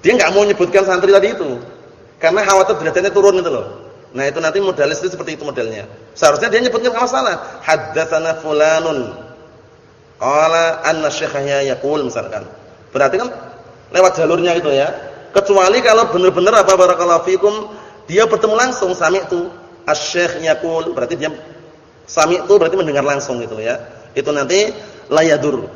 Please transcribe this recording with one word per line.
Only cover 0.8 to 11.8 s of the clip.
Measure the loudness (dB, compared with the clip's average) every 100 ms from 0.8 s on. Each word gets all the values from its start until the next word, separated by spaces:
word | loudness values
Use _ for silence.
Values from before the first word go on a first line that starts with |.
santri | 2 2 4
tadi | 4 4
itu, | -2 -6 -8 -12 -20 -20 -20 -20 _
karena | 0 2
khawatir | 2 4 4 0
derajatnya | -2 -2 0
turun | 4 4 4
itu | -2
loh. | -4 -6 -14 -20 -20 -14
Nah, | -6 -4
itu | -2
nanti | -2 0
modalis | -2 0 0 0
itu | -6
seperti | -8 -10 -10
itu |
modelnya. | -8 -6 -6 -8 -14 -18 -20
Seharusnya | 0 2 2 0
dia | 0
nyebutnya | 0 0 -2
nggak | -2
masalah. | -2 -2 -2 -6 -10 -10
"Haddatsana | -2 -2 -2 -4 -2 -2 -2 -6
fulanun. | -2 2 2 2 0 -4 -6 -12 -18 -20 -20 -20 -20 -20 _ _ _ -6
Qala | -2 2 2 2 0 0
anna | -2 -2 -2
Syekh | -4 -6 -6
Yahya | -2 -2 -2
yaqul," | -4